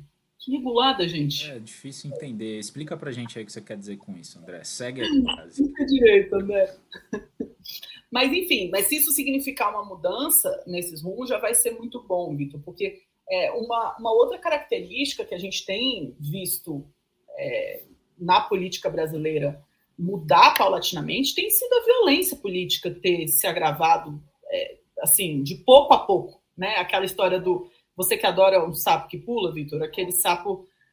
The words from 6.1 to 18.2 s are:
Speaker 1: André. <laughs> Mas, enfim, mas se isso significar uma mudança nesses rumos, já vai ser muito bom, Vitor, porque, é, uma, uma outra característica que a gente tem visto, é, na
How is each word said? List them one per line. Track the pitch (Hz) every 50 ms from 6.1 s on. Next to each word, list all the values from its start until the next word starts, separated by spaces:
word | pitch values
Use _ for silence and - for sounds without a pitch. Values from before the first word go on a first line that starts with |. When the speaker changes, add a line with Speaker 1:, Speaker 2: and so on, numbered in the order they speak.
| 208 196 190 - 202
Speaker 1:
André. | 196 196 196 202 196 190 190 - - _ _ - - - _ -
<laughs> | 202 - - _ - 226 - - _ - - - - - - - - _ _ -
Mas, | 247 262 277 320
enfim, | 359 359 - 294 226 185 175
mas | 185 196 -
se | - 302
isso | 311 311 320
significar | - - 277 285 269 269 269 262 - - 240 240 214
uma | 208 202
mudança | 202 185 170 156 180 196 233 285 330 - - - 190 190 - - 185
nesses | 175 175 175 - 165 151 151
rumos, | 180 190 233 254 240
já | 247 -
vai | - 208 240
ser | - - 233 233
muito | 226 226 240 - 240
bom, | - - 185 180 175 160 151
Vitor, | 143 143 139 143 147 -
porque, | 180 180 - 208 185 - - _ _ _ _ _ -
é, | - - - 208
uma, | - - 220 240 233 233 226 - - -
uma | 226 226 226
outra | 226 247 269 - -
característica | - 339 311 294 - - 220 185 180 180 185 247 285 277 - - 220
que | - 190
a | 180
gente | 180 190 185 - -
tem | - 190 214 247 262 247 196 151 127 - -
visto, | 147 143 160 190 185 - - - - 175 151 135 - - _ _ _ _ _ _ _ - -
é, | - - - - - - - - - - - _ _ _ _ _
na | -